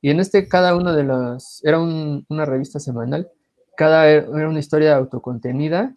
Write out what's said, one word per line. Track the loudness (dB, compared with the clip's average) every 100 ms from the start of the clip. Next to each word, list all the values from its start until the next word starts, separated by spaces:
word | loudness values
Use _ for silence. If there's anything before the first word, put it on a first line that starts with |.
Y | 0
en | 0
este, | 2 0 2
cada | 2 2 2
una | 0
de | 0
las, | 0 -2 -4 -8 -14 -6
era | 0 0
un, | 0 -4 -6 -8 -8
una | -6
revista | -4 -4 -6 -10
semanal, | -8 -8 -6 -6 -8 _ _ _ _ 0
cada | 4 6 6
e-, | 4
era | 2 -4 -4
una | -4
historia | -2 0 4 2
autocontenida, | 0 -8 -10 -8 -6 -4 -2 -2 -4